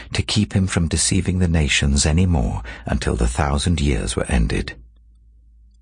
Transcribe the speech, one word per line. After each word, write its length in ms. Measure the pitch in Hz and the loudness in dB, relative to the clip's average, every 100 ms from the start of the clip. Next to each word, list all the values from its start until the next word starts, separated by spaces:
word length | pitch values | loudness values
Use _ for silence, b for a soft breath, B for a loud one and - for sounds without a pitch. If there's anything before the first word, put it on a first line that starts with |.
| B | B
to 80 | - | -6
keep 320 | - - 101 | -2 0 0
him 120 | 104 95 | 0 0
from 220 | - 82 | 0 0
deceiving 520 | 80 - 98 87 90 | 0 0 0 0 0
the 100 | 90 | 2
nations 560 | 82 71 - 71 69 80 | 2 2 2 2 2 2
any 200 | 80 92 | 4 4
more 380 | 80 - 50 B B - | 2 0 -4 B B -4
until 320 | - - 69 | -2 -2 0
the 100 | 62 | 0
thousand 540 | - 71 71 90 82 | 0 0 0 0 0
years 340 | 71 58 50 - | 0 0 -2 -4
were 100 | - | -2
ended. 480 | 62 57 - - - - - - - - - - - - _ | 0 0 -2 -6 -10 -20 -20 -20 -20 -20 -20 -20 -20 -20 _